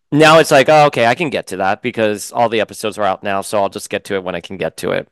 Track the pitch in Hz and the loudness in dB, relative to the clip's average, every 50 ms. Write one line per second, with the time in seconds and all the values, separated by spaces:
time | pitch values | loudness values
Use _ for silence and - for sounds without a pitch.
0 | _ - 147 147 156 156 160 165 147 - 156 135 127 - 156 151 147 143 - 131 | _ -2 2 4 6 6 6 6 4 6 4 4 6 6 6 6 4 4 2 2
1 | 113 117 123 - 175 139 107 87 - - 95 92 95 95 104 - - 123 104 117 | 2 2 0 0 -4 -6 -6 -6 -8 -8 -6 -4 -2 -2 -2 -4 -6 -8 -4 -2
2 | 110 107 104 98 - - - 120 120 110 113 110 98 - 101 - - 107 95 104 | -2 -2 -2 -4 -8 -6 -2 -2 0 0 0 -2 -2 -4 -6 -8 -8 -6 -4 -2
3 | 104 95 95 - - 104 98 98 95 - 110 104 98 98 - 104 - - 107 98 | -2 -2 -2 -4 -4 -6 -6 -6 -6 -4 -2 -2 -2 -2 -4 -8 -12 -8 -8 -8
4 | - - 104 95 90 92 90 85 - - 98 87 80 82 - - - 92 92 90 | -6 -6 -6 -6 -6 -6 -8 -8 -10 -10 -10 -8 -8 -8 -8 -8 -6 -4 -4 -6
5 | - _ | -6 _